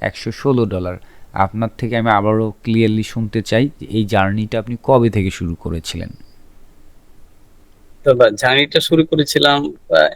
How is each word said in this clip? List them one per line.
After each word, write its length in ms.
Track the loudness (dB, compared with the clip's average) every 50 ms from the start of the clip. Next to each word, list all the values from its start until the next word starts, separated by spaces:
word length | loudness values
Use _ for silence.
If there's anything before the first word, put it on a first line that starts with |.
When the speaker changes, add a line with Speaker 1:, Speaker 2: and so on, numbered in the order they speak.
Speaker 1:
একশো 300 | -6 -6 -6 -8 -8 -10
ষোলো 340 | -8 -4 -2 0 0 2 0
ডলার। 320 | 0 -2 -4 -6 -6 -8 -10 -14 -20 -20 -20 -20 -8 -2
আপনার 360 | -2 -2 0 0 -4 -4 -4 -4
থেকে 200 | -6 -6 -4 -2
আমি 120 | 0 2 2
আবারও 440 | 2 4 4 2 2 2 0 -2 -6 -6 -4
ক্লিয়ারলি 400 | 0 2 2 2 2 2 0 -4
শুনতে 380 | -6 -6 -6 -6 -4 -4 -6
চাই 280 | -4 0 0 0 0 0 -4 -8
যে 60 | -12
এই 200 | -4 -2 -2 -2
জার্নিটা 540 | 0 2 2 2 2 0 -2 -4 -4 -4 -6
আপনি 160 | -4 -6 -8 -4 0
কবে 260 | 2 4 4 4 4
থেকে 220 | 2 0 0 -2
শুরু 240 | -4 -4 -6 -6 -6
করেছিলেন? 540 | -6 -8 -8 -8 -6 -8 -10 -10 -10 -10 -12 -14 -18 -20 -20 -20 -20 -20 -20 -20 -20 -20 -20 -20 -20 -20 -20 -20 -20 -20 -20 -20 -20 -20 -20 -20 -20 -20 -20 -20 -20 -20 -20 _ _ -20 -20 -20 -2 2
Speaker 2:
দাদা, 260 | 2 4 6 4 4
জার্নিটা 500 | 4 2 0 2 2 2 0 0 0 -2
শুরু 260 | 0 2 2 2 2
করেছিলাম, 600 | 2 0 -2 0 0 0 2 2 2 2 0 -2
আহ, 440 | -4 -8 -12 -4 0 2 4 4 2 0